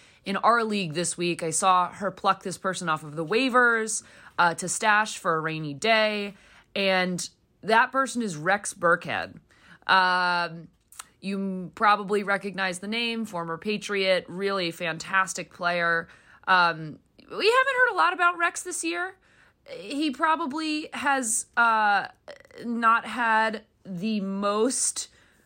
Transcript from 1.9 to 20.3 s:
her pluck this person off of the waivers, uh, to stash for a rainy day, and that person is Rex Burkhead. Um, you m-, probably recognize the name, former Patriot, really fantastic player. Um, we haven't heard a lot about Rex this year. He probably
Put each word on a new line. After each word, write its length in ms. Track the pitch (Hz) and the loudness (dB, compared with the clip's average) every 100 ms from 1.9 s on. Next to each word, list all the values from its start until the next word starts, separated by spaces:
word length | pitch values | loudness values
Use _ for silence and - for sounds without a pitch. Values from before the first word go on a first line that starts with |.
her 180 | - 190 | -4 -6
pluck 320 | 180 196 185 | -2 0 0
this 160 | 190 - | -4 -6
person 320 | 190 180 175 | -6 -4 -2
off 140 | 156 | -2
of 120 | 151 151 | -4 -8
the 80 | |
waivers, 800 | 160 226 262 247 240 226 220 - - - - - | -2 0 4 4 4 2 -2 -6 -10 -20 -6 2
uh, 160 | 175 165 | 2 2
to 120 | 175 | -4
stash 520 | - 220 208 214 - | 0 2 4 2 -2
for 160 | 185 160 | -2 0
a 40 | |
rainy 360 | 156 160 151 139 | -2 -4 -6 -2
day, 580 | 220 220 214 208 202 196 - - _ 202 | 2 4 2 -2 -6 -10 -20 -20 _ -2
and 540 | 196 185 180 175 - _ _ _ | 0 2 0 -4 -8 _ _ _
that 300 | 170 226 254 | 2 2 4
person 320 | 262 269 240 | 0 -2 -2
is 120 | 220 151 | -4 -2
Rex 380 | 170 202 - | 0 0 -2
Burkhead. 640 | - 175 170 160 101 90 - _ _ - - - | -2 2 2 0 -6 -6 -12 _ _ -20 -6 2
Um, 800 | 185 185 180 180 175 170 165 156 _ _ - - _ | 4 4 2 0 0 -2 -8 -18 _ _ -20 -20 _
you 160 | 190 196 | -8 -6
m-, 340 | 196 185 170 - | -6 -6 -10 2
probably 480 | 220 208 190 208 | 4 4 2 -2
recognize 560 | 196 196 196 180 190 180 | 0 -2 -4 -4 -4 -4
the 80 | 202 | -6
name, 380 | 233 233 226 208 | -4 -2 -4 -6
former 320 | 175 165 165 | -6 -6 -6
Patriot, 680 | 214 208 208 202 190 180 - | -4 -4 -4 0 2 0 -2
really 440 | 175 196 196 170 | -6 -2 -2 -4
fantastic 840 | 160 170 160 - 190 185 - 165 | -4 -6 -6 -2 0 0 -4 -10
player. 540 | - 175 175 170 165 170 - _ - - | -6 -2 0 0 0 -4 -14 _ -6 2
Um, 500 | 185 170 160 156 - _ _ | 4 4 0 -8 -14 _ _
we 260 | - - 403 | -12 0 4
haven't 300 | 508 539 508 | 4 4 4
heard 140 | 494 | 2
a 20 | 370 | 4
lot 180 | 330 | 2
about 240 | 370 349 349 | 4 2 2
Rex 240 | 339 - | -2 -2
this 200 | 359 320 | -8 -6
year. 320 | 330 349 370 392 _ _ _ _ - | -4 -4 -6 -10 _ _ _ _ -16
He 400 | 170 196 285 311 | -12 -8 -2 -2
probably 800 | 247 320 | 0 0